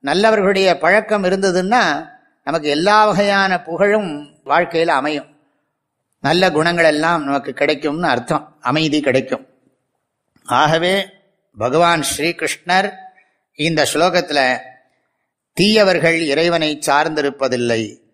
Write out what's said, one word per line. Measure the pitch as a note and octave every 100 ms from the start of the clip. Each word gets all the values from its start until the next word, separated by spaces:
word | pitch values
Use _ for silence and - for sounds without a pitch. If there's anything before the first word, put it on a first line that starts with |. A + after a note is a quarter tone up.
நல்லவர்களுடைய | C#3 D#3+ A3 A3 F#3+ F#3+ F#3+ E3+
பழக்கம் | D#3 G3+ G#3+ G#3+
இருந்ததுன்னா, | F3+ F#3+ F#3+ F3+ F#3 B3 F#3+ D3 E3 - _ _
நமக்கு | - E3 D3+
எல்லா | D3 F3+ G#3+ G#3+
வகையான | F#3+ G3+ G3 F#3+ F#3
புகழும் | - E3 G3+ G#3+ G3 D3 D3 _
வாழ்க்கையில | - D3 C3+ E3 E3
அமையும், | D3 C#3 D3+ - _ _ _ _ _ _ _ _ _
நல்ல | C#3 E3 F#3
குணங்கள் | D3+ D#3+ E3+
எல்லாம் | E3 D3+ E3 E3+
நமக்கு | C#3 C#3 C3
கிடைக்கும்னு | C3 C#3+ D3+ D3+ D3 F3
அர்த்தம், | B2 A#2+ D3+ - _
அமைதி | B2 D3 D#3+ D3+
கிடைக்கும். | C#3 B2+ - - - _ _ _ _ _ _ _ _ _
ஆகவே | - B2 D3 E3 F3+ G3 F#3+ _ _ _ _ -
பகவான் | A#2 C#3+ E3+ E3+
ஸ்ரீகிருஷ்ணர் | C#3 - D3+ E3 D#3 - - F#3 G3 - - _ _ _ _
இந்த | _ D3+ D#3 C#3
ஸ்லோகத்துல | D3+ F3 F3+ F3 D3 C3 B2 - - _ _ _ _ _ _ _ -
தீயவர்கள் | F#3+ G#3+ G3+ F3 E3 E3
இறைவனை | E3 C#3 E3+ E3+ D#3 D3+ D3+
சார்ந்திருப்பதில்லை | C#3+ D#3+ D3+ C#3+ C#3 C3 A#2+ A#2+ A2+ A2 - _